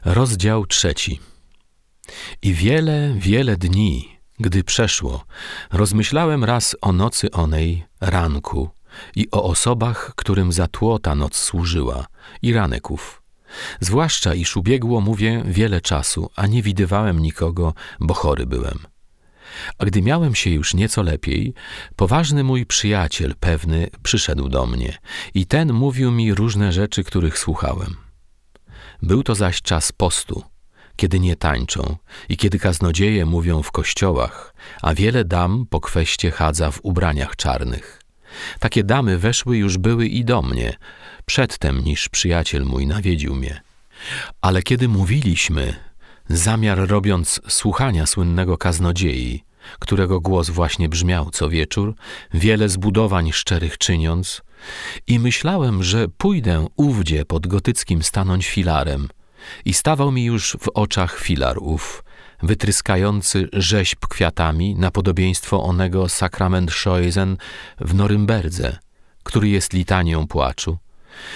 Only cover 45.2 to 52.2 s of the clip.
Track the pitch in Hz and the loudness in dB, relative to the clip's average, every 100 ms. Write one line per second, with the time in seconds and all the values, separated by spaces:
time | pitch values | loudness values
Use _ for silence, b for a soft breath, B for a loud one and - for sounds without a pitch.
45.2 | 117 82 - 76 65 - - - b b | 2 0 0 -2 -2 -6 -12 -20 b b
46.2 | b 85 98 113 107 95 95 104 98 90 | b 0 2 2 2 2 2 2 2 2
47.2 | 85 - - - 107 - 131 85 78 - | 0 -4 -2 -2 0 0 2 2 2 0
48.2 | 87 85 92 87 90 82 87 87 90 64 | 2 2 0 0 0 0 0 2 0 0
49.2 | 62 60 - B B B - 98 92 92 | -4 -6 -10 B B B -2 2 2 2
50.2 | 90 92 82 82 - - 82 80 87 87 | 2 2 2 0 0 2 0 2 2 2
51.2 | 76 - 78 80 76 - 101 110 B B | 0 -2 0 0 0 -2 -2 -4 B B